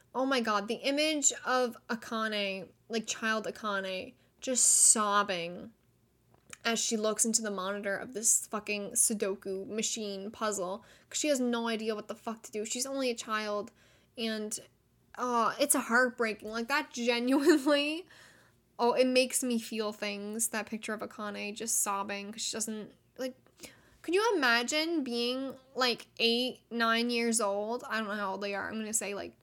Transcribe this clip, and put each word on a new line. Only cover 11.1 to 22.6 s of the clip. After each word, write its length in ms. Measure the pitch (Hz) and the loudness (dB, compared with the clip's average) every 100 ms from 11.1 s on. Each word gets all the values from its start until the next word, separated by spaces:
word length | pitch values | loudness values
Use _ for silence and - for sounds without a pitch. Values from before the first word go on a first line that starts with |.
| - | -2
she 100 | 302 | 2
has 100 | 269 | 2
no 300 | 247 240 233 | 2 0 0
idea 260 | 220 220 214 | -2 -2 -4
what 140 | 214 | -6
the 60 | 220 | -10
fuck 280 | - 220 | -8 -10
to 80 | - | -8
do. 140 | 214 226 | -6 -4
She's 200 | 247 269 | -4 -4
only 240 | 269 254 | -2 -2
a 60 | 233 | -4
child, 560 | - 214 214 208 214 _ _ _ _ - | -4 -4 -2 -4 -6 _ _ _ _ -6
and, 420 | 226 220 214 - - _ _ _ _ - | -4 -4 -6 -8 -12 _ _ _ _ -6
oh, 380 | 247 240 214 - | 0 2 2 2
it's 160 | 285 | 2
heartbreaking. 760 | 285 240 233 254 240 226 208 214 | 2 4 2 2 0 -2 -4 -6
Like, 180 | 226 233 | -6 -2
that 240 | - - | -2 -4
genuinely, 1120 | - 233 240 247 269 285 302 262 285 294 320 370 - - - | -2 0 2 4 6 8 6 6 4 2 -4 -10 -20 -20 -20
<laughs> 380 | _ _ _ - | _ _ _ 0
oh, 140 | 240 | 2
it 140 | - 254 | 4 4
makes 340 | 254 254 - | 4 4 0
me 160 | 254 233 | 0 -2
feel 360 | 226 220 214 | -2 -4 -4
things, 560 | 214 208 202 208 214 - | -4 -6 -6 -6 -4 -4
that 160 | 220 208 | -4 -6
picture 280 | 220 220 | -8 -8
of 60 | 214 | -8
Akane 560 | 208 - 208 202 208 208 | -8 -10 -10 -8 -8 -8
just 260 | 226 - | -2 -2
sobbing, 500 | 214 196 202 202 202 | 0 -2 -4 -6 -8
'cause 100 | 220 | -8
she 100 | - | -6
doesn't, 380 | 220 | -4